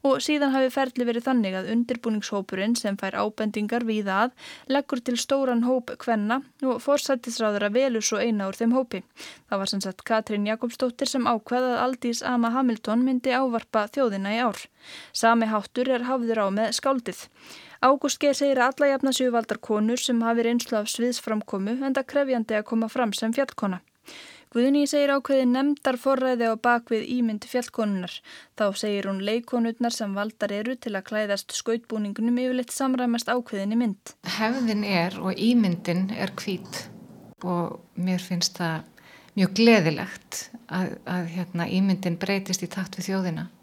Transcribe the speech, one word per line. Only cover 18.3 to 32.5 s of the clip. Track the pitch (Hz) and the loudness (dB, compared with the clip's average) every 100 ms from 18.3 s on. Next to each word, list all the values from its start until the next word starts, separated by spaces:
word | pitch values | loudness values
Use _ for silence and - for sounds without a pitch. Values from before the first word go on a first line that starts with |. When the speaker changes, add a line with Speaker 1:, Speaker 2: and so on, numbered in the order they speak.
| 269 | 4
Speaker 1:
segir | 285 262 | 2 4
að | 247 | 2
alla | 269 285 | 4 2
jafna | 269 269 | 4 2
séu | 254 254 | 2 2
valdar | 233 226 208 | 2 0 -6
konur | - 214 214 247 | -2 2 2 0
sem | - 233 | 0 2
hafi | 226 233 233 | 2 2 2
reynslu | 240 - 220 | 0 0 -2
af | 214 | -2
sviðsframkomu | - 240 240 - 214 - 196 196 247 | -2 -2 -2 -4 -4 -4 -4 -2 -2
enda | 269 269 | -2 -2
krefjandi | 269 285 277 247 220 214 | -2 0 0 0 0 -4
að | 214 | -2
koma | 226 226 | -2 -2
fram | 254 233 | 0 -2
sem | 202 226 233 | 0 -2 -2
fjallkona. | 262 - 202 180 _ _ - - - - _ | -2 -2 -4 -4 _ _ -20 -20 -20 -20 _
Guðný | 233 254 285 285 | 0 4 4 2
segir | 294 285 | 2 2
ákveðið | 277 - 269 254 | 2 2 4 4
nefndarforræði | 254 285 285 - 247 262 262 262 247 233 | 4 2 0 0 0 0 2 2 2 2
á | 226 240 | 2 2
bak | 240 233 | 2 2
við | 220 - 247 | -2 0 0
ímynd | 233 214 - | 0 -2 -4
fjallkonunnar. | 247 240 - 214 190 180 - - - - - | -4 -4 -2 -2 -2 -4 -10 -16 -20 -20 -2
Þá | 208 202 | -2 0
segir | 208 202 196 | -2 -2 -2
hún | 190 202 | -2 -2
leikkonurnar | 226 233 247 233 226 240 | -2 -2 0 0 0 -2
sem | 233 208 | -2 -4
valdar | 196 214 - 202 | -4 -4 -4 -4
eru | 202 220 262 | -2 -4 -6
til | 240 | -6
að | 196 - | -6 -4
klæðast | 214 214 202 - - | -4 -2 -2 -4 -6
skautbúningnum | - 233 - 220 208 202 233 240 | -2 -4 -2 -4 -4 -2 0 2
yfirleitt | 254 | 2